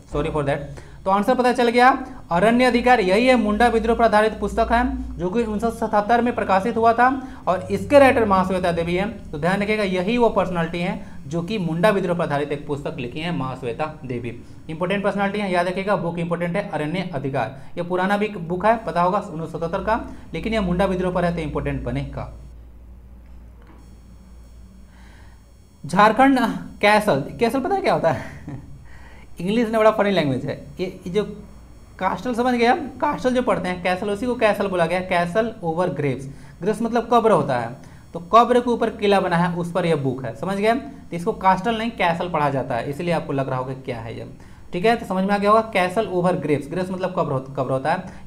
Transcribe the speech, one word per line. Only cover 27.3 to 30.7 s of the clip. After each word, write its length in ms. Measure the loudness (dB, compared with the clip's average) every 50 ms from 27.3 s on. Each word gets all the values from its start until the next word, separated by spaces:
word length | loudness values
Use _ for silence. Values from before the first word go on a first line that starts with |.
| -2 0
कैसल 200 | 0 0 2 0
पता 160 | 0 0 0
है 60 | 0
क्या 120 | 2 2 2
होता 180 | 4 2 2
है? 480 | 0 0 -4 -10 -14 -14 -14 -12 -14 -14 -14 -16 -18 -20 -18 -18
<laughs> 520 | -18 -18 -20 -20 -20 -20 -18 -18 -12 -6
इंग्लिश 300 | -4 -2 0 0 0 2
में 80 | 2 4
बड़ा 120 | 6 6
फनी 200 | 6 4 2 2
लैंग्वेज 340 | 2 2 2 0 0 -2 -4
है। 100 | -6 -6 -8 -10 -14